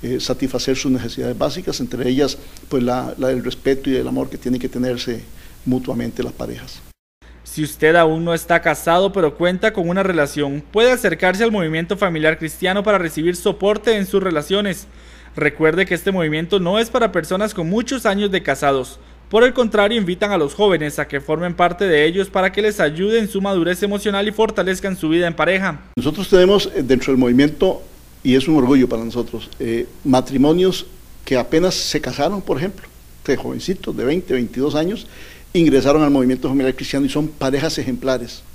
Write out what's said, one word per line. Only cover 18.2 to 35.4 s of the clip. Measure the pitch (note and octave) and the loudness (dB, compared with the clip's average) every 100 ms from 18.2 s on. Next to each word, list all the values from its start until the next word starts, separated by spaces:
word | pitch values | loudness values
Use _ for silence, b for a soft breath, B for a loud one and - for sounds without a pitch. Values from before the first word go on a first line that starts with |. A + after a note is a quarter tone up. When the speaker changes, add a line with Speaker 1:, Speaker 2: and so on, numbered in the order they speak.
| G#3 | 0
Speaker 2:
de | F#3 | 0
casados. | - C3+ C#3+ C3+ B2 - b b - | -2 0 2 0 -2 -12 b b 0
Por | G#3+ | 4
el | B3 | 4
contrario, | B3+ A#3 G#3 G3+ A#3 | 4 0 2 2 2
invitan | F#3 F3 G#3 | -2 -2 0
a | G3 | 0
los | C#3+ | 0
jóvenes | - G#3 E3+ D3 D3 | 2 2 2 0 -4
a | C#3+ | -4
que | C#3 | -6
formen | C3+ D#3 F3 | -4 -2 -2
parte | E3 F3 F3 | 0 0 2
de | G3+ D3+ D3+ | 2 4 4
ellos | F3+ F#3+ | 2 -2
para | F#3+ F#3+ | 0 0
que | F#3+ | 2
les | G#3+ G#3 | 0 2
ayude | D#3 D#3 G3 A3+ | 0 0 0 0
en | G#3 | 0
su | G3 | -2
madurez | G3 G3 E3 F3+ | 0 0 0 0
emocional | G3+ G3+ G#3 G3 G#3 | -2 -2 -2 -2 -2
y | |
fortalezcan | G#3+ - - F3+ F#3 G3 F#3 | 0 0 0 -2 -2 -4 -4
su | D#3 | 0
vida | E3 F3 | 2 0
en | E3 | 0
pareja. | D#3 F#3+ F#3+ D3 - - | 0 2 -2 -6 -10 -4
Speaker 1:
Nosotros | C#3+ G3+ F#3+ | -4 -4 4
tenemos, | F#3+ F3+ G3+ - | 6 8 6 2
eh, | G3 | -4
dentro | B2 B2+ - | 0 0 2
del | C3 | 2
movimiento, | B2 B2 D3 D3+ F#3+ - - - - - | 4 4 4 4 0 0 -8 -20 -20 -6
y | C3+ | 2
es | C3 D3 | 2 4
un | D#3 | 2
orgullo | B2 C#3 B2 | 6 4 4
para | A#2 | 0
nosotros, | A2+ A2+ - A#2 - - | -4 -6 -6 -8 -12 -8
eh, | B2 A#2 - - | -4 -4 -4 -6
matrimonios | D3 C3 B2+ C3+ C#3+ E3+ F#3 F3 - - - - | 2 2 2 2 4 4 2 0 -10 -18 -20 -18
que | - B2+ | -2 -2
apenas | A#2+ D#3+ F3+ E3+ | 2 2 2 -2
se | - D3 | -4 -4
casaron, | C3 A#2+ C#3+ G#2 | -4 -2 -2 -2
por | F#2 C3 | -4 -4
ejemplo, | F3+ - - - - - | -4 -8 -20 -20 -20 -14
de | - C3 | -4 -2
jovencitos | B2 B2+ D#3+ F#3+ - B2 | -2 -8 -6 -6 -6 -4
de | |
veinte, | A#2 E3+ - | -2 -2 -2
veintidós | C3 A#2 A2+ C#3+ | -2 -2 -2 -2
años, | C#3+ E3 A3+ - B B B | 0 -2 -4 -12 B B B